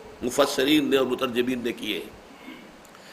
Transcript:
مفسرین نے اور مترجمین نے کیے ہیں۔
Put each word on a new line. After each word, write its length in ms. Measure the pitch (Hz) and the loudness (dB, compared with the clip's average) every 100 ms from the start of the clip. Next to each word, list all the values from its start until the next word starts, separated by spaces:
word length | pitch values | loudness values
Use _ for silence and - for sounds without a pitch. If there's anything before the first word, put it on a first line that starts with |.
| - - | -16 -6
مفسرین 680 | 123 143 135 - 135 151 143 | -4 2 2 2 4 4 4
نے 60 | 135 | 2
اور 100 | 123 | 2
مترجمین 520 | 123 131 117 123 123 | 0 -2 0 0 0
نے 140 | 117 | -4
کیے 260 | - 131 90 | -4 -4 -6
ہیں۔ 120 | - - - - - - - - - - - | -6 -16 -20 -20 -18 -18 -20 -20 -20 -20 -20